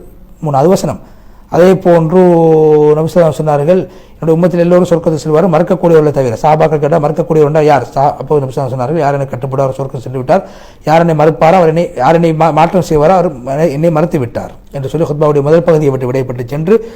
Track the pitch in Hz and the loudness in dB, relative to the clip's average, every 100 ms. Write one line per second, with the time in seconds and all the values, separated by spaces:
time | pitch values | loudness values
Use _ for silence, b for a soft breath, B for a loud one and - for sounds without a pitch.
0 | - - - - 156 135 160 196 156 107 | -14 -20 -20 -10 -4 0 2 0 -2 -8
1 | b b b b b 160 185 185 180 170 | b b b b b 2 2 2 2 2
2 | 160 185 180 170 165 156 156 151 151 151 | 2 2 4 4 4 4 4 4 2 2
3 | 160 175 160 - 156 143 143 185 - B | 0 2 0 0 -2 -2 0 0 -2 B
4 | B B 156 160 180 175 170 180 185 165 | B B -2 0 0 0 2 2 2 0
5 | 170 151 156 151 185 156 170 - 170 160 | 0 -4 -2 0 2 2 0 0 2 4
6 | 151 143 131 113 156 156 160 151 147 165 | 2 0 -2 0 0 2 2 0 0 0
7 | 147 160 160 156 143 156 151 139 117 143 | -2 -4 -2 2 2 2 2 2 -2 -2
8 | 139 - 135 151 131 143 127 131 123 165 | -2 -2 -2 -2 -2 -6 -6 -6 -4 -2
9 | 139 143 139 127 135 131 135 127 135 135 | -2 -2 -6 -8 -8 -4 -4 -4 -8 -10
10 | 123 131 131 185 - B B B - 165 | -10 -8 0 -2 -2 B B B 0 2
11 | 170 151 156 151 160 185 160 160 175 - | 2 2 0 2 2 4 2 0 -2 -2
12 | 131 165 170 156 160 151 170 190 - 151 | 0 2 2 0 0 2 0 0 0 2
13 | 156 185 170 131 131 139 165 139 170 151 | 2 2 0 -4 -8 -2 -2 0 0 0
14 | 165 160 117 110 90 - - 139 135 151 | -2 -2 -4 -8 -12 -16 -14 -10 -6 -4
15 | 165 147 151 147 143 165 170 156 147 131 | -2 0 0 0 2 2 2 2 0 -2
16 | 127 131 127 123 120 143 160 226 B | -4 -4 -4 -8 -8 -6 0 0 B